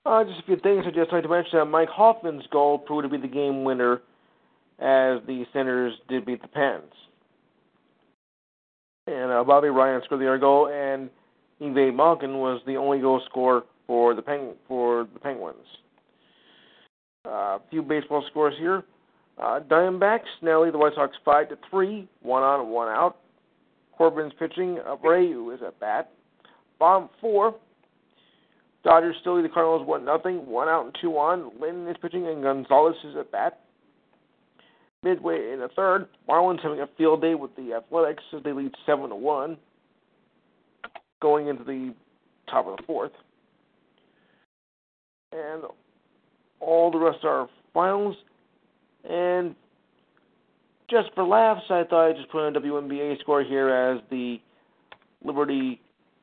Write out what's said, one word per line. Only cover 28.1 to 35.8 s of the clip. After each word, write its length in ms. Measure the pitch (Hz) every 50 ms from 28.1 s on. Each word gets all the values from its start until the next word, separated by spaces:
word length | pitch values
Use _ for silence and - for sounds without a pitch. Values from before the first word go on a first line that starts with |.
| _ _ _ _ _ _ _ _ _ _ _ _ _ _ -
Dodgers 320 | 170 165 165 165 170 165 -
still 160 | - 180 180
lead 80 | 175 165
the 100 | 160 160
Cardinals 320 | 175 165 160 160 160 135
one 180 | 139 156 143 123
nothing, 400 | 131 151 160 160 185 185 175 143
one 220 | 135 110 120 139 160
out 180 | 160 165 127
and 100 | 120 - -
two 120 | - 170 160
on. 400 | 147 147 156 180 180 160 120 107 117
Lynn 260 | 143 160 175 180 175
is 100 | 170 170 - -
pitching, 240 | 165 - 180 180
and 160 | 165 160 147 135
Gonzalez 540 | 135 135 135 127 - 135 139 156 165 160 - -
is 100 | 151 143
at 140 | 147 139 -
bat. 300 | - 98 110 165 - - _ _ _ _ _ _ _ _ _ _ _ _ _ _ _ _ _ _ _ _ _ _ _ _ _ _ _ _ -
Midway 480 | 180 185 180 185 170 165 160 107 110 131
in 80 | 135
the 80 | 123 - -
third, 320 | -